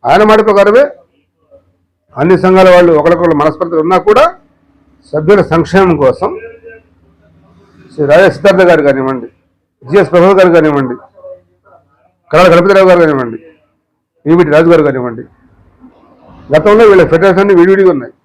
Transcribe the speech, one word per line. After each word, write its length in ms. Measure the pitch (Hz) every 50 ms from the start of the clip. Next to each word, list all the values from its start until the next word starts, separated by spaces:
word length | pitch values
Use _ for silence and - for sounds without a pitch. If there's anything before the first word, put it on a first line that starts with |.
| -
ఆయన 180 | 120 147 185 214 214
మాట 100 | 214 214 208
ప్రకారమే 380 | 220 202 202 196 202 214 247 285 285 - _ _ _ _ _ _ _ _ _ _ _ _ _ _ _ _ _ _ _ _ _ _ _ _ -
అన్ని 160 | 143 175 190 175 185
సంఘాల 240 | 185 185 190 190 185 180
వాళ్ళు 180 | 180 175 175 165 151
ఒకరికొకరు 360 | 143 170 175 170 180 170 160 143
మనస్పర్ధలు 380 | 147 156 156 - 180 165 170 160 156
ఉన్నా 120 | 170 185 180 - 208
కూడా 160 | 214 247 302 349 - _ _ _ _ _ _ _ _ _ _ _ _ _ _ _
సభ్యుల 280 | - 151 156 156 208 202 170 -
సంక్షేమం 400 | 156 165 160 - - 196 190 180 165 143
కోసం 280 | 143 131 127 - 185 - 359 - - - - - _ - - - _ _ _ _ _ _ _ _ _ _ _ _ _ _ _ _ _ _ _ _ _ -
శ్రీ 140 | - - 147 139
రాజా 180 | 147 170 196 185 -
సిద్ధార్థ 260 | - - 202 185 180 185 175
గారు 120 | 170 156 147
కానివ్వండి, 420 | 143 135 135 131 131 135 127 117 120 _ _ _ _ _ _ _ _ _ _ _ 123
జిఎస్ 220 | 151 202 185 -
ప్రభాకర్ 260 | 175 180 175 190 196 185
గారు 120 | 185 180 165
కానివ్వండి, 380 | 170 156 156 147 143 135 123 123 - - _ _ - - - - _ _ _ _ _ _ _ _ _ _ _ _ _ _ _ _ _ _ _
కరాడ 160 | - 160 180 180
గణపతిరావు 360 | 165 175 175 196 196 190 190 185
గారు 100 | 180 175
కానివ్వండి, 360 | 170 156 147 135 127 117 - - - - _ _ _ _ _ _ _ _ _ _ _ _ _ _ _ 143
ఈవిటి 200 | 165 175 175 147 147
రాజు 140 | 151 165 170
గారు 120 | 170 160 151 147
కానివ్వండి, 360 | 131 131 123 123 117 113 - _ _ _ _ _ _ _ _ _ _ _ - - _ _ _ _ _ _ _ _ - - - - 139
గతంలో 320 | 156 - 208 208 220 233 214
వీళ్ళ 140 | 196 185 165 -
ఫెడరేషన్ 300 | 160 160 185 196 180 185 196
అన్ని 120 | 202 196 175
విడివిడిగా 300 | 170 185 190 190 196 185 165
ఉన్నాయి. 200 | 139 117 120 _ _